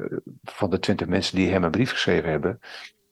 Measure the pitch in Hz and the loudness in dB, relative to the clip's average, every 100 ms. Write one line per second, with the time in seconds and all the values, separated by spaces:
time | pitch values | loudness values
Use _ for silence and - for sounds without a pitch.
0 | - - - - - - 98 92 - 98 | -6 -8 -10 -14 -16 -4 -2 0 0 0
1 | 92 98 - 95 90 95 85 95 127 - | 0 0 0 2 2 4 2 2 0 0
2 | - 90 82 80 87 107 - - - - | 2 2 2 0 -2 -4 -10 -18 -18 -20
3 | _ | _